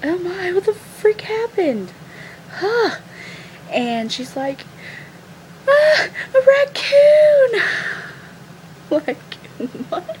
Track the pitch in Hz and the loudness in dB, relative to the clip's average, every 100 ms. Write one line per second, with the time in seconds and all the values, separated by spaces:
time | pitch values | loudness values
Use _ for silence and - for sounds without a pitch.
0 | 285 359 359 370 370 359 392 415 - - | -4 -4 -6 -8 -4 -2 -2 -6 -8 -2
1 | 427 427 - 440 453 - 339 226 185 180 | 0 0 -4 -6 -6 -2 -2 -2 -8 -14
2 | - - - - - - 381 466 427 - | -20 -20 -20 -20 -20 -8 -4 0 -2 -4
3 | - - - - - - - 202 240 233 | -16 -20 -20 -20 -20 -20 -8 -6 -4 -4
4 | 226 - 254 - 269 277 - - - - | -6 -8 -10 -8 -8 -8 -14 -20 -20 -18
5 | - - - - - - - 571 605 622 | -20 -20 -20 -20 -20 -14 2 4 4 2
6 | 679 - - 523 523 554 571 - - 571 | 0 -8 -2 2 4 4 2 -4 0 4
7 | 587 605 605 587 523 427 - - - - | 6 6 6 6 4 2 -2 -4 -6 -10
8 | - - - - - - - - - 302 | -12 -18 -20 -20 -20 -20 -20 -20 -4 -4
9 | 302 254 - - - - 240 - 247 339 | -2 -10 -10 -20 -20 -12 -12 -10 -8 -8
10 | 359 - | -8 -14